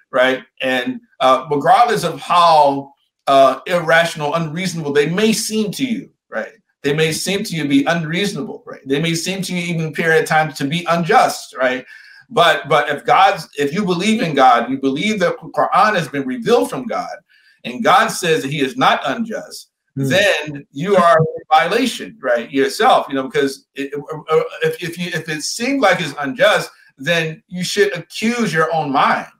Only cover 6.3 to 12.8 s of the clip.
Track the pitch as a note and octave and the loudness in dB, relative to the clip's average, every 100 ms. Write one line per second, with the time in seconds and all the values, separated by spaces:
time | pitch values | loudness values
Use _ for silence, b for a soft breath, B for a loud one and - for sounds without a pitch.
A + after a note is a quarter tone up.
6.3 | A2+ G2+ _ _ _ C#3+ D3+ D#3+ D#3 F3+ | -8 -8 _ _ _ -2 0 0 -2 -4
7.3 | G3 A3 E3 C#3+ C#3 C#3 E3+ D#3 F3 G3+ | -4 -4 -4 0 2 2 -2 -2 -2 -4
8.3 | D3 A#2+ - - - C3 C#3+ E3 E3 F#3 | -4 -10 -12 -16 -12 -4 -2 -2 -4 -4
9.3 | F#3+ F3+ F3+ F3 E3 D#3 C#3+ E3+ D#3 D#3 | -6 -6 -6 -4 -4 -4 -2 2 2 2
10.3 | D#3 D#3 - C#3 E3+ - E3+ E3 B3 - | 0 0 -2 -4 -2 -2 -2 2 4 4
11.3 | - - B2+ B2+ B2+ - B B B B | 0 -10 -2 -2 -2 -8 B B B B
12.3 | B2+ E3+ D3+ C#3+ D3+ | 2 2 2 0 0